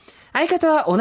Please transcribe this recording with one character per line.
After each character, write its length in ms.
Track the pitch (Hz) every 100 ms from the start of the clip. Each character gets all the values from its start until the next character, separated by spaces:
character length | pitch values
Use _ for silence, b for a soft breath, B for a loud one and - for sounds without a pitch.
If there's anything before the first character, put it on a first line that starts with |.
| B B B -
相 140 | 330
方 220 | 359 330
は 140 | 302 170
同 100 | 180